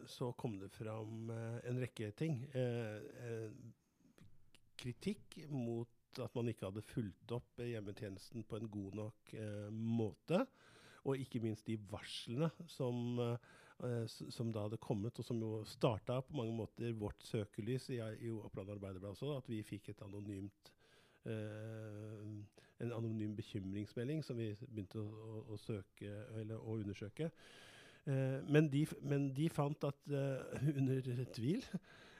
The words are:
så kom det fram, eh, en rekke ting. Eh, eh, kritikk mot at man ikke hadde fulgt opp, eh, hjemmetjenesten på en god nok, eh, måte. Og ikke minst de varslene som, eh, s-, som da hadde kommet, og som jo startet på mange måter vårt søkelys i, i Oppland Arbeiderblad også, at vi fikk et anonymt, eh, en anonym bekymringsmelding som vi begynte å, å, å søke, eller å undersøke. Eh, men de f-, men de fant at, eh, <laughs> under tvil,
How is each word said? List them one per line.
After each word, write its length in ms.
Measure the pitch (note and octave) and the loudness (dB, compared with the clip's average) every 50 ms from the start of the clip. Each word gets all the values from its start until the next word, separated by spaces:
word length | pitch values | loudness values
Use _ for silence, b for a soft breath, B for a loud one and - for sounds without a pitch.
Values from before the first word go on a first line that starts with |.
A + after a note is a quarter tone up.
| - | -10
så 300 | B2+ - - C#3 A#2+ - | -12 -6 -2 -2 -2 -2
kom 220 | - - C3+ A2 F#2+ | -2 -2 -2 -2 -2
det 120 | F#2+ G2 | -6 -8
fram, 580 | - - A#2 A2 A2 A2 A2 G#2+ A2+ A2+ A2+ A2+ | -8 -6 -4 -4 -4 -4 -4 -4 -4 -4 -4 -4
eh, 320 | A2+ A2+ A2+ A2+ A#2 A#2+ - | -4 -2 -2 -2 -4 -4 -2
en 140 | B2 B2 B2 | -2 0 0
rekke 340 | B2+ A#2+ - - A2+ G#2 G#2 | 0 -2 -2 -4 -4 -4 -2
ting. 280 | - D#3 E3 D#3+ A#2 A#2+ - - | 0 2 2 2 2 0 -2 0
Eh, 460 | B2+ B2+ B2 A#2+ A#2 A#2 G#2+ G#2+ G#2+ - - - B2 | 2 2 4 2 2 0 -2 -4 -6 -8 -10 -10 -8
eh, 300 | A#2+ A#2+ A#2 A2+ A2+ A2 G#2+ - - A#2 - - _ _ _ _ _ - - - - - - - - - - - - - - | -6 -4 -4 -4 -4 -6 -8 -10 -14 -16 -16 -18 _ _ _ _ _ -20 -20 -20 -20 -20 -18 -20 -20 -20 -20 -20 -20 -18 -14
kritikk 720 | - - B2 A#2+ - - F#3 G#3+ - - - - - D3+ D3 | -8 -6 -6 -6 -2 -2 -2 -2 -2 -6 -12 -14 -12 -8 -4
mot 380 | D3 C3+ A#2+ A#2 A#2 A#2 A#2 - - _ _ _ - - | -2 0 0 2 0 0 -2 -4 -8 _ _ _ -6 -6
at 160 | B2 A2 - | -6 -2 0
man 120 | B2 A#2 A#2+ | 2 2 2
ikke 200 | G#2+ - - F#2+ | 2 0 -2 -2
hadde 140 | F#2+ G#2+ | -2 -4
fulgt 500 | G#2 - - C#3 A#2 G2+ F2 - - - | -6 -2 -2 -2 0 0 -4 -8 -6 -4
opp, 280 | A2+ A#2+ - - _ - | -4 -4 -4 -6 _ -6
eh, 120 | A#2+ A#2+ A#2+ | -4 -2 -2
hjemmetjenesten 720 | A2 G2+ G2+ G2 - G#2+ G#2 F#2+ F#2 - - - A#2 A2 | -2 -4 -6 -6 -6 -6 -6 -6 -8 -10 -8 -8 -8 -6
på 120 | - - G#2+ | -4 -4 -4
en 120 | A2 A2 | -4 -2
god 240 | G2+ G#2 G2 F#2+ G2 | -2 -4 -4 -2 -2
nok, 380 | G#2+ G#2+ G#2+ - - _ - - | -4 -4 -4 -6 -10 _ -12 -8
eh, 360 | A2 A2 G#2+ G#2 G#2 G#2 G#2 | -6 -4 -4 -4 -4 -4 -4
måte. 760 | A2 A2 A2+ A2+ A2+ A#2 A2+ G#2 D#2+ - _ - D3+ F#3 C4+ C4+ B B B B B B B B B B | -2 0 2 4 6 6 4 4 2 -4 _ 4 4 4 4 4 B B B B B B B B B B
Og 160 | B - C#3 C3+ | B 2 2 2
ikke 240 | C3+ - - B2 | 0 0 0 2
minst 240 | A2 A2+ G#2+ - - | 2 2 2 0 0
de 100 | - A2 G#2+ | -2 -2 -2
varslene 680 | G#2 F#2+ G2 - - - - - - - A#2+ B2 D#3+ E3 - - F3 E3 | -2 -4 -6 -6 -6 -6 -6 -6 -4 -2 2 2 2 2 2 -2 -8 -14
som, 520 | - - C#3 B2 A#2+ B2 A#2+ A#2+ B2 A#2+ | -4 0 0 2 2 2 2 2 4 4
eh, 840 | A#2+ A#2+ A#2+ A#2+ - - - - - - - - - B2 A#2+ A#2 A2+ | 4 4 4 2 -2 -8 -18 -20 -20 -20 -10 -4 -2 0 2 2 2
s-, 240 | G#2+ - - - - | 0 -2 -6 -8 -6
som 220 | A#2+ - B2 A2+ | -2 0 0 0
da 120 | A2 A2 G#2 | 2 0 0
hadde 140 | G#2+ A2 A2 | 0 -2 -2
kommet, 380 | - - C3 G#2+ G2 A#2 - - | 0 0 2 2 2 0 -2 -4
og 60 | A#2+ | -2
som 140 | - B2 A#2 | 0 0 0
jo 240 | A2+ A2 G#2+ A2 G#2+ | 2 0 0 -2 -4
startet 580 | - - - - D3 A2+ A2 - - B2 B2+ C3 - | -6 -2 4 6 6 6 4 2 0 0 0 0 0
på 80 | D#3 | -2
mange 180 | D3 A#2 A2+ A2+ | 0 0 2 2
måter 380 | A2+ G#2+ - - - A2+ A#2+ A#2 | 0 0 -2 -2 -2 -2 0 0
vårt 260 | A2 G#2 G#2 - - - | 0 0 -2 -2 -4 -6
søkelys 680 | - - A#2 G#2 - - - G#2+ G#2+ B2+ C3 - - | -2 0 0 0 0 -2 -4 0 0 0 0 0 -2
i, 80 | C#3 A#2 A2+ A2 A2 - | -2 -2 -2 -2 -4 -4
i 120 | - A#2 | -4 -2
Oppland 400 | A2+ A2 - A2 - - G2 G2 | -2 -2 -4 -6 -6 -6 -4 -4
Arbeiderblad 420 | G#2 G#2 G2 G2 F#2+ F#2 F#2 G2+ | -4 -4 -4 -4 -4 -4 -6 -6
også, 220 | G2 - - C#3 D3+ C3+ | -6 -4 -4 -2 -2 -2
at 120 | B2+ - | -2 -2
vi 120 | A#2+ G#2+ G#2 | -2 -4 -2
fikk 260 | - - G2+ - - | -4 -6 -6 -6 -8
et 120 | G#2 - | -10 -10
anonymt, 720 | - G2+ G2 G2+ G#2 G#2 G#2 G2 G2 G2+ - _ _ - - B B B B B B B B B _ | -10 -8 -8 -6 -6 -4 -4 -4 -4 -6 -8 _ _ -20 -20 B B B B B B B B B _
eh, 960 | - A2+ A2 G#2+ G#2+ G#2+ G#2+ G#2+ A2+ A2 A2 A2 A2 G#2 G#2 G#2+ G#2+ A2 G#2+ G#2 G#2+ G#2+ G#2 G#2 G2 B B B B B _ | -4 -2 -2 -2 -4 -6 -6 -6 -8 -6 -8 -8 -8 -8 -8 -8 -8 -8 -8 -8 -8 -8 -8 -10 -12 B B B B B _
en 120 | B2 A#2+ | -2 -2
anonym 440 | A#2 A2 A#2 A#2 A2 A2 G#2+ G#2+ G#2+ | 0 0 0 2 2 2 2 2 0
bekymringsmelding 880 | G2+ A2 - - A2 F#2+ F#2+ F#2+ G#2 G#2+ G2+ - - A#2 B2+ D3+ D#3+ C#3+ | -2 -4 -2 -2 -2 -2 0 0 -2 -2 -2 -2 -2 0 2 2 0 0
som 140 | - C3 A#2 | 0 0 0
vi 160 | A#2 A2 G#2 | 0 0 -2
begynte 440 | - B2+ B2 A#2 G#2+ G2 F#2+ - A2 | -2 -6 -6 -4 -4 -4 -2 -2 -2
å, 40 | G#2+ | -2
å, 400 | G#2 A2 A2 A2 A2 A2+ A2 - - | -2 -4 -6 -8 -8 -6 -6 -6 -6
å 80 | G#2+ G2+ | -8 -6
søke, 520 | - - A#2 G2+ F#2 - _ - - G2+ G#2 G#2 G#2+ - A2 | -2 0 0 0 -2 -6 _ -8 -6 -6 -6 -6 -8 -6 -6
eller 200 | A2 A2 G#2+ A2 A2 | -4 -4 -4 -4 -4
å 200 | B2+ A2+ A2 A2+ | -2 -2 0 0
undersøke. 500 | G#2 G2+ G2 - A2 G2+ - - D#3 E3 - B B B B B B B B B B B B B | 0 0 -2 -2 -4 -6 -2 -2 -2 -2 -2 B B B B B B B B B B B B B
Eh, 380 | B - C3+ C3+ C3+ C3 C3+ C3+ | B 2 4 4 4 4 2 0
men 280 | F2 - C#3+ D3+ D#3+ D#3 | 2 8 10 10 10 10
de 120 | C3+ C#3 D3+ | 8 6 6
f-, 140 | D#3 - - | 4 2 -2
men 280 | C#3+ C#3 C#3+ C#3 C#3+ C#3 C3 | 2 4 4 6 6 4 4
de 160 | C3 D3+ E3 | 4 4 4
fant 340 | - - D3 C#3+ D3+ - - | 4 4 4 4 2 2 0
at, 180 | C#3+ C#3 - - | 0 0 -2 -2
eh, 520 | - C#3+ C#3 C#3 C#3 C3+ B2+ - - - G#2+ B2+ D3 | 0 2 2 2 2 2 0 -2 -4 -2 2 4 4
<laughs> 80 | D3+ C#3 | 6 6
under 220 | C3+ C3 C3 C3+ B2+ C3 A#2+ B2 B2+ - | 6 6 6 4 4 2 0 0 0 -2
tvil, 320 | - - A2 B2+ F3 B3 - - - F#3 B B B B B B B B | -2 0 4 4 4 4 2 -2 -4 -4 B B B B B B B B